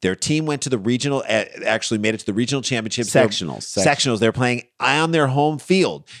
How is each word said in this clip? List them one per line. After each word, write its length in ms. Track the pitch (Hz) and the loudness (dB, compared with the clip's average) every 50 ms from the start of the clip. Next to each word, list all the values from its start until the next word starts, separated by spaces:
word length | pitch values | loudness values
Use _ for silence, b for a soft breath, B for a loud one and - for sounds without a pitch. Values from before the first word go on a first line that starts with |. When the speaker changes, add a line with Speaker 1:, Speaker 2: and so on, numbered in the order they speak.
Speaker 1:
their 140 | - - 190 | -2 -2 0
team 320 | - - - 151 156 156 | 0 0 0 0 0 0
went 160 | 151 147 135 | -2 -4 -4
to 60 | - 131 | -2 -2
the 100 | 131 107 | -2 0
regional, 460 | 95 117 123 120 139 143 139 131 - 110 | 2 0 0 0 0 -2 -2 -2 -2 0
a-, 380 | 110 107 101 - - 98 98 | 0 0 0 -2 -8 -6 -2
actually 320 | 107 110 110 - - 113 104 | -2 -2 -2 0 -2 -2 0
made 160 | 107 110 110 | 0 0 -2
it 40 | 107 | -2
to 80 | - | -4
the 60 | - | -4
regional 300 | 95 110 123 120 143 135 | -2 0 0 0 -2 -4
championships. 500 | 110 - 127 113 110 107 - - 117 101 | -2 -2 -4 -4 -4 -4 -4 -4 -4 2
They 80 | - 139 | 4 4
were 80 | 127 104 | 4 4
Speaker 2:
Sectionals, 300 | 104 - 90 76 62 - | 2 -2 -4 -6 -8 -8
sectionals. 260 | - - - - - | -10 -4 -2 2 2
Speaker 1:
Sectionals. 340 | 156 143 - - 135 113 98 | 2 2 2 2 0 2 2
They're 120 | 117 113 | 2 2
playing 300 | - 123 127 123 120 120 - _ _ - | 2 2 0 0 0 -2 -6 _ _ -2
on 320 | 120 131 139 151 160 165 | 0 2 2 2 2 2
their 160 | 165 160 143 | 2 2 2
home 320 | 131 131 143 147 151 156 139 | 2 2 2 2 0 0 -4
field. 500 | - - 185 190 165 104 78 73 - B B B | 0 2 2 2 2 0 -2 -6 -12 B B B